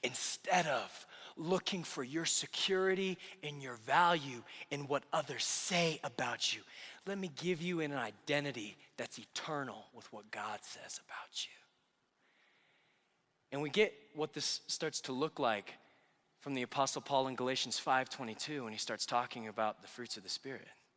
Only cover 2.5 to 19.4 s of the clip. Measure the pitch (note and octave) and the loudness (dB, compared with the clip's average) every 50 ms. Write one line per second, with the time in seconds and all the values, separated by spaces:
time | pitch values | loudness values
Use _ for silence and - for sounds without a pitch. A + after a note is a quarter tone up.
2.5 | - - - - F#3+ F#3 F#3+ F#3+ F#3+ F#3 F#3+ F#3+ F#3 - - - - - - D3+ | -2 0 2 4 4 4 6 4 4 4 2 0 0 -2 -6 -16 -14 -8 -8 -6
3.5 | D3 C#3+ C3+ C3 B2 A2+ G#2+ A#2+ C3+ D#3+ F3+ E3+ F3 E3 C#3 C#3 B2+ A#2 - - | -6 -6 -8 -8 -10 -8 0 4 6 8 8 8 6 4 2 -2 -6 -8 -10 -12
4.5 | - - - - D3 C#3+ C#3+ B2+ C#3+ C#3+ - - - D#3+ D3 - C#3 A#2 - - | -14 -14 -8 -6 -4 -4 0 0 0 0 0 0 0 0 0 0 -2 0 2 4
5.5 | - - - - F#3 F3 E3+ E3 D#3 C#3 - C#3 A#2+ - B2+ A#2+ A#2+ A#2 - - | 4 4 4 4 4 6 4 4 2 0 -4 -6 -2 -2 -2 -2 0 0 0 0
6.5 | - G#2+ - - - - - - - - - F#3+ G3 G3 F#3+ F3+ C#3 - D#3 F3 | -2 -2 -6 -16 -18 -16 -16 -16 -16 -10 -6 -4 -4 -2 -4 -4 -6 -2 0 0
7.5 | F#3 D#3 E3 F3+ F3+ E3 D#3+ C#3+ C#3+ C#3 A#2+ G#2+ G#2+ - - - A2+ D3 C#3+ C#3+ | 0 0 0 0 0 0 0 0 0 -2 -2 -2 -4 -10 -2 0 0 2 2 0
8.5 | C3 A#2+ G#2 G#2 F#2+ - - - _ - A#2+ A#2+ - - A2 - _ - - - | -4 -4 -8 -8 -10 -14 -20 -20 _ -6 -6 -6 -6 -10 -12 -8 _ -8 -6 -4
9.5 | D#3 C#3+ C#3 B2+ G2 G#2+ G#2+ - _ A#2 G#2+ - - G#2+ G#2 G#2+ - G#2+ G#2 G#2+ | -4 -4 -4 -4 -6 -10 -12 -16 _ -18 -18 -14 -14 -14 -12 -10 -8 -6 -4 -4
10.5 | G#2+ G#2 - - - G#2+ G#2+ - - - - - - - - - - - - - | -4 -6 -8 -10 -12 -12 -10 -10 -10 -10 -10 -10 -12 -12 -12 -8 -8 -8 -8 -8
11.5 | - - - _ _ _ _ _ _ _ _ _ _ _ _ _ _ _ _ _ | -10 -18 -20 _ _ _ _ _ _ _ _ _ _ _ _ _ _ _ _ _
12.5 | _ _ _ _ _ _ _ _ _ _ _ _ _ _ _ _ _ _ _ _ | _ _ _ _ _ _ _ _ _ _ _ _ _ _ _ _ _ _ _ _
13.5 | - C#3+ D3+ D3+ C#3+ G3+ G#3+ F#3+ - - - - - D3+ D3+ D3+ - D3+ C3+ - | -4 -2 -2 0 4 4 4 4 2 -8 -20 -14 -4 -4 -4 -2 -2 -2 0 0
14.5 | - - - - - - - D#3 D3 - - - C3 B2+ D3 D#3+ - - C#3+ A#2+ | -2 -2 -2 -4 -4 -2 -2 -2 -2 -4 -4 -4 -2 0 0 -2 0 0 2 2
15.5 | A2 G2+ G2 - - - - - _ _ _ _ _ _ _ _ _ _ - D3 | 2 2 -2 -8 -16 -18 -20 -20 _ _ _ _ _ _ _ _ _ _ -6 -4
16.5 | C#3 C3 B2 A#2 - - C3+ C3+ - C#3+ B2+ - C#3+ C3+ C3 C3+ C3 A2+ B2+ B2+ | -2 -2 -2 -2 2 2 2 2 2 -2 -2 4 4 4 4 4 0 0 0 0
17.5 | C3 B2+ - C3 A#2 - - D#3+ C3+ C3 C3 - - - C3 A2+ G#2+ - - - | 2 0 0 0 -2 -2 2 4 4 4 4 0 -4 -6 -6 -6 -4 -6 -6 -4
18.5 | D3+ C#3+ B2 A2 G#2+ G#2 - - A#2 G#2 - - B2+ A#2+ B2 - - B2 | -4 -4 -4 -6 -4 -6 -4 -4 -2 -2 -2 2 2 2 2 0 -6 -8